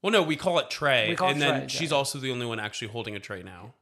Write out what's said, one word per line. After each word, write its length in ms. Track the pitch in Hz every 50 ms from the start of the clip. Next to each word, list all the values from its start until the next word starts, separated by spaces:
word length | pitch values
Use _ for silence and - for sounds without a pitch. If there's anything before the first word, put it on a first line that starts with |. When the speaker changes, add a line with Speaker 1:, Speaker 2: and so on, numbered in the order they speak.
Speaker 1:
Well, 100 | - 196
no, 100 | 226 208
we 140 | 170 156 156
call 220 | 147 - 185 170 160
it 100 | 131 -
Trey. 400 | - - 156 143 135 120 110 107
Speaker 2:
We 60 | -
call 120 | - 185 185
it 40 |
Speaker 1:
And 100 | - 147
then 160 | 143 143 143 139
Speaker 2:
Trey, 80 | 139 131
Speaker 1:
she's 220 | - - 165 147
Speaker 2:
yeah. 40 | 151
Speaker 1:
also 220 | 139 139 - - 143
the 120 | 131 131
only 140 | 127 123 120
one 120 | 120 113 110
actually 300 | 107 107 - - 120 104
holding 260 | 104 117 107 113 104
a 60 | 101
tray 220 | - - 104 92
now. 320 | 90 95 92 87 92 117 - _